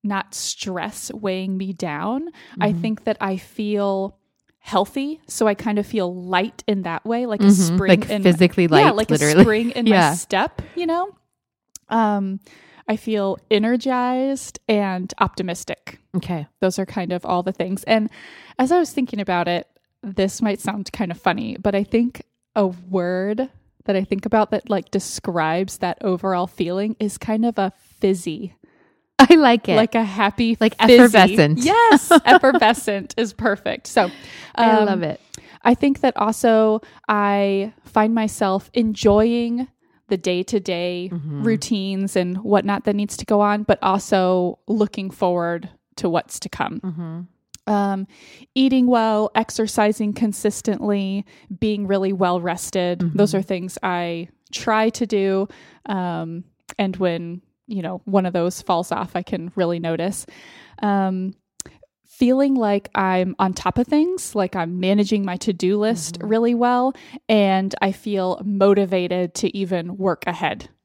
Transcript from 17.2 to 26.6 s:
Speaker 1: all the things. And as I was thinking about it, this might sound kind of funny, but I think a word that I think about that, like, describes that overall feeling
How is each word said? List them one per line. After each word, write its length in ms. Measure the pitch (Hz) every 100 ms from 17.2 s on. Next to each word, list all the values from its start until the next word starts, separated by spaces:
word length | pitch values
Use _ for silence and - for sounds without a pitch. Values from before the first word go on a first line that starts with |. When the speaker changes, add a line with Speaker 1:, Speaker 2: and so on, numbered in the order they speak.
| -
Speaker 1:
all 180 | 180
the 80 | 185
things. 320 | 190 180 190 -
And 240 | 220 214 - - - - -
as 120 | 262
I 80 | 359
was 120 | 320
thinking 280 | - 254 208
about 280 | 196 175 170
it, 200 | 175 - _ _ _
this 380 | 202 190 196 -
might 180 | 220 202
sound 320 | - 208 190
kind 200 | - 190
of 80 | 170
funny, 360 | 185 185 113 -
but 160 | 208 196
I 80 |
think 400 | 202 226 240 - - _ _ 220
a 120 | 196
word 840 | 180 180 185 175 185 196 214 262 - _ _ -
that 100 | 196
I 80 |
think 220 | 196 196 214
about 260 | 214 214
that, 180 | 208 -
like, 220 | 196 -
describes 840 | 196 - - - 170 156 170 190 -
that 180 | 180 -
overall 460 | 208 180 190 180 175
feeling 480 | -